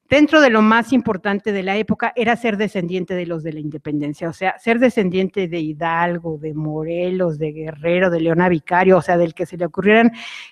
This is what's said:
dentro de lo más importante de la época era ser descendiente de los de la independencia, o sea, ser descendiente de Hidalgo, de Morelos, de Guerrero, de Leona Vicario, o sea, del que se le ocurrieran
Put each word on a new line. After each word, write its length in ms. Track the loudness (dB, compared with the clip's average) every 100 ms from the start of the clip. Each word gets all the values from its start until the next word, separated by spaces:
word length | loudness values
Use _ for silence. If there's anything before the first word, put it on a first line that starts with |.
| 0
dentro 360 | 4 6 6
de 80 | 6
lo 100 | 6
más 320 | 4 2 2
importante 580 | 0 0 -4 -4 -4 -4
de 120 | -4
la 160 | -4 -4
época 340 | -2 -2 -4
era 220 | -2 -2 0
ser 220 | -2 -2
descendiente 560 | -2 -4 -4 -6 -4
de 100 | -6
los 180 | -6 -6
de 120 | -8
la 60 | -8
independencia, 680 | -10 -10 -6 -4 -4 -6 -8
o 60 |
sea, 240 | -4 -6 -4
ser 200 | -2 2
descendiente 680 | 2 2 0 0 -2 -2 -4
de 120 | -4
Hidalgo, 760 | -6 -6 -4 -2 -2 -2 -6 -8
de 160 | -8
Morelos, 840 | -6 -6 -6 -6 -4 -4 -2 -2 -2
de 140 | -6
Guerrero, 580 | -8 -12 -6 -2 2 2
de 100 | 2
Leona 300 | 0 2 2
Vicario, 480 | 2 0 2 6 4
o 40 |
sea, 140 | 4 2
del 160 | 0
que 140 | -2 -10
se 100 | -6
le 80 |
ocurrieran 480 | -6 -2 4 6 4 0 -16 -16 -20